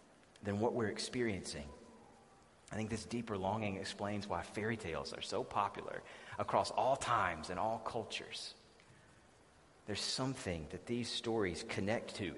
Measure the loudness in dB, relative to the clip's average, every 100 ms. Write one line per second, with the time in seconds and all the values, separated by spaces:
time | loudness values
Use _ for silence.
0 | -20 -20 -20 -8 -2 2 4 4 2 0
1 | -2 0 0 0 -4 -6 -8 -12 -18 -20
2 | -20 -20 -20 -20 -20 -20 -8 -4 -2 -2
3 | -2 -2 0 0 2 2 0 -2 -4 -2
4 | -2 -2 0 -2 -2 -2 0 0 -2 -4
5 | -4 -6 -2 -2 0 2 2 0 -8 -8
6 | -10 -14 -8 -4 2 4 4 4 4 4
7 | 4 4 4 2 -2 0 2 0 -2 -4
8 | -2 -6 -6 -8 -10 -12 -20 -20 -20 -20
9 | -20 -20 -20 -20 -20 -20 -20 -12 -4 -2
10 | 0 2 0 0 0 -2 -2 -6 -2 -2
11 | 0 -2 2 4 4 2 -2 0 2 2
12 | 0 -4 -4